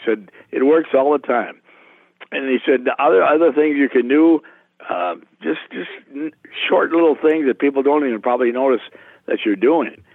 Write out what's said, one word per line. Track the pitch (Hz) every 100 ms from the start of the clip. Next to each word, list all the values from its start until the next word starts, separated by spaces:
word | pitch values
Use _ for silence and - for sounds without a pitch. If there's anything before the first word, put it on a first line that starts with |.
| 117
said, | 107 92 - _
"It | 123
works | 135 160 156
all | 131 139
the | 143
time." | - 120 - - _ _ _ _ _ - -
And | 147 135
he | 127 151
said, | 127 127
"The | 123
other, | 147 180
other | 151 156 165
things | 139 156 143
you | 135
can | 127 120
do, | 151 165 160 - _ _ _ -
uh, | 90 90 85 _ _
just, | 80 - -
just | - - - -
n-, | 139 156 - - - -
short | 180 185
little | 165 165 -
things | 156 160 135
that | -
people | 143 139
don't | 135 151 139
even | 107
probably | 123 123 120
notice | 123 135 120 - - - - -
that | 107
you're | 107 95
doing." | 120 165 107 - _